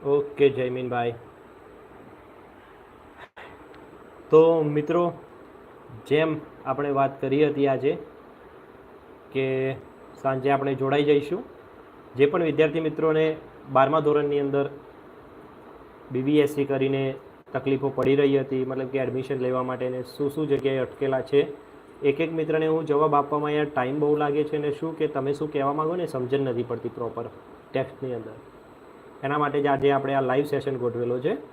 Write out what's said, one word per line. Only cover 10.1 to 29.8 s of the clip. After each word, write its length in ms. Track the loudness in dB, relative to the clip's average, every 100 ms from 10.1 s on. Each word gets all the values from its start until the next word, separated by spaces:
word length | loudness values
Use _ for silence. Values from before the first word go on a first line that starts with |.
| -6
સાંજે 280 | -2 0 2
આપણે 240 | 2 0
જોડાઈ 280 | -2 0 2
જઈશું. 420 | 4 2 0 -8 -8 -18 -20 -20 -20 -20 -14 2
જે 100 | 2
પણ 160 | 4
વિદ્યાર્થી 380 | 0 2 2 2
મિત્રોને 560 | -4 0 2 2 2 -2 -10 -20 0
બારમા 280 | 2 4 4
ધોરણની 400 | 2 2 2 0
અંદર 300 | 0 0 -2 -6 -20 -20 -20 -20 -20 -20 -20 -20 -20 -20 -20 -20 -8
બી 100 | -4
બી 180 | 2 4
એસ 140 | 4
સી 100 | 0
કરીને 500 | -2 0 0 0 -2 -6 -16 -20 -10
તકલીફો 360 | -6 -2 0 -2
પડી 280 | 0 2 4
રહી 220 | 4 2
હતી, 260 | 0 -2
મતલબ 240 | -2 -4 -4
કે 100 | -2
એડમિશન 400 | -2 -4 -4 -2
લેવા 240 | 0 -2
માટે 260 | -2 -4 -4
ને 140 | -6
શું 280 | -10 -4 -4
શું 180 | -2 0
જગ્યાએ 300 | 0 0 0
અટકેલા 420 | -4 -4 -2 -2
છે, 460 | 2 2 2 -6 -18 -20 -20 -2
એક 180 | 0 0
એક 120 | -2
મિત્રને 340 | -2 -2 0 2
હું 200 | 0 0
જવાબ 280 | 2 4
આપવામાં 320 | 2 2 -2 0
અહીંયા 180 | 0
ટાઈમ 340 | -2 -2 -2 0
બહુ 160 | 2 2
લાગે 280 | 2 0
છે 140 | 0 -2
ને 120 | -2
શું 280 | -4 -6 -2
કે 80 | -2
તમે 260 | -2 -4
શું 200 | -4 -4
કહેવા 200 | -2 0
માંગો 240 | 0 -2 -2
ને 100 | -4
સમજણ 340 | -4 -2 0
નથી 220 | 0 -2
પડતી 260 | -4 -6 -8
પ્રોપર 360 | -8 -8 -8 -12 -14 -20 -20 -6
ટેક્સ્ટની 420 | -6 -6 -8 -8
અંદર. 160 | -8 -10 -16 -20 -20 -20 -20 -20 -20 -20 -10
એના 160 | -4 -2
માટે 240 | 0 0
જ 40 | 0
આજે 240 | 2